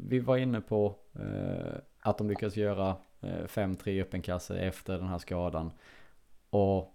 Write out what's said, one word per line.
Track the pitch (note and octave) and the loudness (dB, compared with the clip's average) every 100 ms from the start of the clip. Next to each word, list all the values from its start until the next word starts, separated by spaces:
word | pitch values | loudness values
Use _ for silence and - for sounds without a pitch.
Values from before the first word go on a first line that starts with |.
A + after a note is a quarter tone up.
| - | 0
vi | B2+ | 0
var | A#2+ B2+ | 4 2
inne | B2+ A2+ | 4 0
på, | - G#2+ G2+ G2+ - | 2 2 2 0 -14
eh, | - G1+ G2 F#2+ - - G1+ - - | -8 -4 -2 -2 -2 -4 -8 -12 -4
att | G#2+ - | 0 2
de | G#2+ | 0
lyckas | G2 G#2+ G2+ | 0 -2 0
göra, | G#2 G2 F#2+ F#2 - - | 0 2 0 0 -6 -10
eh, | F#2+ F2 E2+ | -6 -6 -4
fem | - G2 F2+ | -2 0 0
tre | G#2 F#2+ | 0 0
öppenkasse | F#2+ F#2 F2+ F2+ - F#2 | 0 -2 -2 -4 -2 -2
efter | F#2 - - F#2 | -2 -2 -4 -2
den | F2+ | -2
här | F2 | -4
skadan. | - F2+ F2 D#2+ E2 - - - - - - - - | -2 -2 0 0 -4 -8 -20 -20 -20 -20 -20 -20 0
Och | G2+ G2 F#2+ - | 4 6 4 0